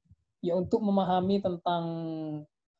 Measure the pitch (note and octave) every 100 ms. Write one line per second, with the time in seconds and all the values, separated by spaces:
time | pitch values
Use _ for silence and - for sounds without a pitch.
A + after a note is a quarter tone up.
0 | _ - _ _ F3 F3+ F3+ A#3+ G#3 G3
1 | F#3 F#3 F#3 G3+ G3 E3+ - F3 E3 E3
2 | E3 D#3+ D#3 D3+ D3+ _ _